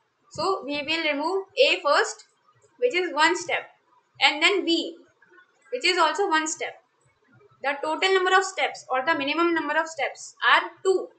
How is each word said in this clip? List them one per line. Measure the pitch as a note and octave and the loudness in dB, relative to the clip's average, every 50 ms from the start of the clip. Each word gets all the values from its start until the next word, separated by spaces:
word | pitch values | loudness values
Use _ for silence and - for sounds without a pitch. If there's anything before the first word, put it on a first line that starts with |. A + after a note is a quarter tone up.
| _ _ _ _ _ _ | _ _ _ _ _ _
So | - - - F#4+ G4 - - | -8 -4 -2 -2 -2 -4 -4
we | C#4 C#4+ D4 | -6 -6 -6
will | C#4 D4+ D#4+ E4 | -4 -4 -4 -2
remove | D#4+ D4+ C#4+ C#4 D4+ E4+ F#4+ G4 G4 _ - - | -2 -2 -2 -2 -2 -2 -2 -4 -6 _ 2 2
A | C4+ D#4 F4 F4+ | 4 4 4 0
first, | - C#4+ D4 E4+ A4 - - - - _ _ _ _ _ _ _ _ _ _ - | 0 0 2 2 0 -2 -6 -14 -18 _ _ _ _ _ _ _ _ _ _ -2
which | B3 B3 D#4+ | -2 0 0
is | F4+ F#4 E4 | 0 -2 -2
one | C4+ D4 D#4 E4 F4+ | 0 2 2 2 2
step, | F4 - - A3 E3 - - _ _ _ _ _ _ _ _ _ - | 0 -4 -6 -6 -6 -6 -10 _ _ _ _ _ _ _ _ _ 2
and | C4 D4 D4+ D4+ | 2 2 2 4
then | E4 F4+ G4+ F4+ C#4 | 2 2 2 2 0
B, | E4 E4 D4+ C4+ - - - - _ _ _ _ _ _ - _ _ _ _ _ - | 0 -2 -2 -2 -6 -10 -14 -20 _ _ _ _ _ _ -20 _ _ _ _ _ -12
which | B3 B3+ D4 | -10 -4 -2
is | F4+ F#4 F#4 | 0 2 2
also | E4 D#4 D#4+ F#4+ G4+ E4+ | 2 2 2 0 0 2
one | D#4+ D#4 D#4 | 2 0 0
step. | D#4 - - A3 E3 - - _ _ _ _ _ _ _ _ _ _ _ - _ _ _ - | -2 -6 -6 -8 -10 -10 -16 _ _ _ _ _ _ _ _ _ _ _ -20 _ _ _ -6
The | - C4+ C#4+ C#4 | -4 -4 -4 -2
total | - D#4 D#4+ D#4 F#4 F#4+ F#4+ | -2 -4 -2 0 2 2 2
number | F#4 F#4 F#4 F#4 | 4 4 4 4
of | F#4+ F#4+ | 4 2
steps | - - D4+ C4+ - - - - - | 2 -2 -2 -4 -4 -4 -8 -8 -4
or | B3+ B3+ B3+ | -4 -2 0
the | E4 E4 | 0 0
minimum | C#4+ C4+ C#4+ D4 E4 E4+ E4+ E4+ | 0 0 -2 0 0 2 2 2
number | D#4+ D4 C#4+ D4+ D#4+ | 0 -2 -2 -2 -2
of | E4 D#4+ | -2 -2
steps | - - A#3+ - - - - - - - - A#3+ C#4 | -4 -6 -6 -6 -6 -10 -18 -18 -10 -2 2 4 4
are | E4 E4+ - - - - | 4 2 -2 -12 -4 0
two. | F#4+ F#4 F4+ - - _ | 0 0 0 0 -6 _